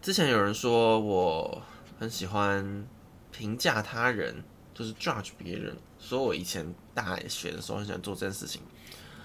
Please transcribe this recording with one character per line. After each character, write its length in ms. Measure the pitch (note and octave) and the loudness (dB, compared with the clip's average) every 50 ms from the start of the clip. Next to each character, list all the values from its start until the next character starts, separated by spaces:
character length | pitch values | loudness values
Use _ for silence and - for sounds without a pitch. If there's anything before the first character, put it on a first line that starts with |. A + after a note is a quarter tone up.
| - | -2
之 100 | - F#2+ | 0 2
前 160 | - B2 C#3+ | 4 6 6
有 140 | B2 A2 G2+ | 6 6 6
人 100 | G2+ G#2 | 4 2
说 480 | G#2 - B2 A#2 A#2 A2+ A2+ A2+ A2 | 2 2 4 6 8 8 8 8 6
我 640 | G#2+ G#2+ G2 F#2 F2+ F2 D#2+ D#2+ - - - - - - - - - - - - | 6 4 4 4 6 4 4 2 0 -2 -4 -6 -10 -14 -16 -18 -18 -20 -12 -8
很 120 | A2 A2+ | -8 -6
喜 160 | A#2 - G2+ | -6 -4 -6
欢 600 | F2+ G#2 G#2 G2+ G2+ G2+ G2 G2 G2 G2+ G2+ G#2 A#2+ - - - - - - - - - | -2 0 2 4 4 4 2 0 -2 -6 -6 -8 -10 -14 -20 -20 -20 -20 -20 -20 -18 -14
评 240 | - A2+ G#2 A2 | -8 -4 -4 -2
价 240 | B2 - F3 C3 G#2+ | 0 2 2 2 2
他 300 | G#2+ - - A#2 A#2 B2 | 0 -2 -2 0 2 2
人， 340 | B2 G#2 E2 A#1+ A1+ D#2 - - - - - - - | 2 2 -2 -4 -4 -8 -12 -16 -18 -20 -20 -20 -12
就 100 | - A#2+ | -8 -8
是 80 | A2 A2 | -8 -8
judge 360 | - - F3 C#3 A2 G2 - - - | -4 -2 -2 -2 -2 -4 -8 -10 -12
别 180 | - F2 F2 | -10 -8 -6
人， 180 | - - - - - - - - - | -6 -6 -8 -8 -10 -16 -20 -20 -18
说 240 | - - B2+ B2+ C3+ | -10 -2 0 2 2
我 120 | A#2+ F2 | 2 0
以 80 | D2+ F2+ | 0 -2
前 320 | F2+ - F#2+ D#2 D#2+ F2+ - - - - | -4 -4 -4 -4 -6 -8 -12 -14 -8 -6
大 260 | - - F#2 F#2 - | -6 -4 -2 -4 -4
学 300 | - - - - - E2+ - | -4 -6 -8 -6 -6 -6 -6
的 100 | E2 - | -6 -6
时 100 | - G#2+ | -6 -6
候 60 | G#2 | -4
很 80 | G#2 | -4
喜 60 | G#2 F#2 | -4 -6
欢 100 | F2+ F2+ | -6 -4
做 120 | G2+ G2 | -6 -6
这 60 | F2+ | -4
件 100 | - G2 | -4 -4
事 160 | G2 - - | -4 -4 -8
情。 140 | - - - - - - - - - - - - - - - | -8 -10 -10 -12 -16 -20 -20 -20 -18 -18 -18 -18 -18 -18 -18